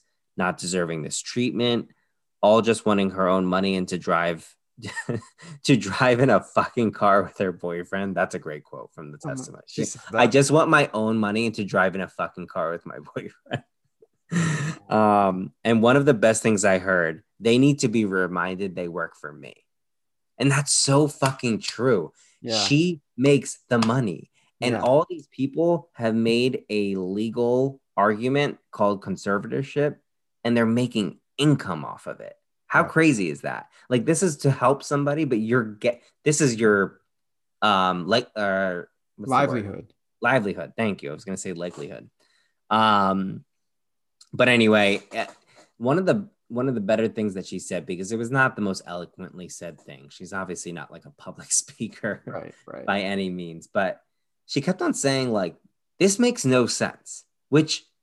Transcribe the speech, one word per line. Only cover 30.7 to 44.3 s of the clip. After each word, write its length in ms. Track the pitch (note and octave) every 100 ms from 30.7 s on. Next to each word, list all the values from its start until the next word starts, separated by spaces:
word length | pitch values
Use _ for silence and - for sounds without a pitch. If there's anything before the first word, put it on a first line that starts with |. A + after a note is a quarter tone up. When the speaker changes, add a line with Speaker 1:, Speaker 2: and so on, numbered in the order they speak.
| A#2 B2 A2 F2+ - _ -
Speaker 1:
income 480 | D3+ C#3 G2 D#2+
off 220 | A1+ - -
of 140 | -
it. 140 | G#1 - _ _ -
How 140 | D#3
Speaker 2:
Yeah. 60 | -
Speaker 1:
crazy 400 | D#3+ D#3+ A2 E2+
is 100 | C#2+
that? 280 | C#2 A#1+ - _ -
Like, 160 | B2
this 180 | B2 D#3+
is 140 | F#3+ C#3+
to 120 | C#3
help 320 | - B2 C#3+
somebody, 420 | - C#3+ C#3+ D3+
but 140 | C#3+ A2+
you're 240 | A2 B2
get-, 380 | A2 G2+ A#2+ - _ _
this 160 | D3 D3
is 140 | C#3 A2+
your, 440 | A2 G2+ F#2 _ _ _ _ _ _ -
um, 440 | G#2 F#2+ F#2 F2+ E2+
like, 220 | A#2 - G#2+
uh, 460 | G2+ F#2+ F#2+ F2 - _ _ -
what's 140 | A2+
the 60 | C3
word? 120 | C#3
Speaker 2:
Livelihood. 460 | A#2+ G2 F#2 - _ _ -
Speaker 1:
Livelihood. 520 | A#2+ C3 G2+ F2 D2 -
Thank 260 | A2 F#2
you. 80 | C#2+
I 40 |
was 100 | D2+
gonna 120 | G2 F#2
say 160 | G2
likelihood. 560 | E2+ F2 D2+ D2 - - _ _ _ _ _ -
Um, 760 | G#2+ A2 G2+ F#2+ F#2+ F#2+ A2+ _ _ _ _ _ _ _ _ -